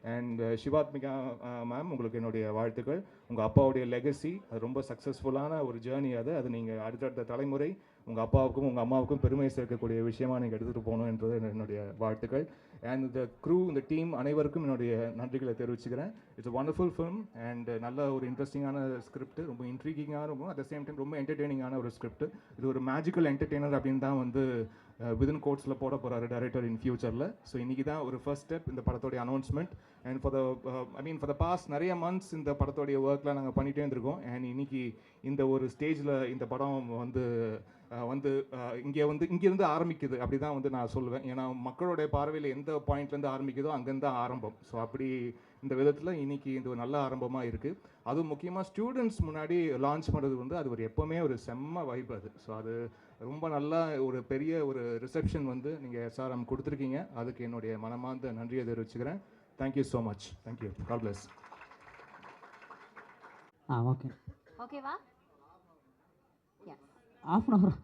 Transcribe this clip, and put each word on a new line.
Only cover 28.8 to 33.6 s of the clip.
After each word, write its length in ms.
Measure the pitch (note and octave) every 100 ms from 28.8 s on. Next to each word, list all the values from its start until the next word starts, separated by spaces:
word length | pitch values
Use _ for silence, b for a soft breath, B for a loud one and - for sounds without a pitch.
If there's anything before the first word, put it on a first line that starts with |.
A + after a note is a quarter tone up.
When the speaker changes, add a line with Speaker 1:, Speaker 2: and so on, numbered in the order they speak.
| A#2+
Speaker 1:
படத்தோடைய 400 | B2 C3 B2+ A#2+
அனௌன்ஸ்மெண்ட். 440 | C3+ C3 C#3 F3+ - b b
And 160 | B2+ C3
for 100 | C#3
the, 240 | C3+ C3 B2+
uh, 220 | C3 B2+ B2
I 180 | - D3+
mean, 80 | D#3+
for 80 | C#3+
the 80 | C#3+
past 320 | E3 F3+ -
நிறைய 260 | D3 F3
மந்த்ஸ் 380 | F3 E3+ F#3 F#3
இந்த 200 | D#3+ C#3+
படத்தோடைய 460 | C#3+ C#3 C#3 C#3+ C#3
ஒர்க்லாம் 360 | C3+ C#3+ C#3+
நாங்க 280 | C#3 C3+ B2+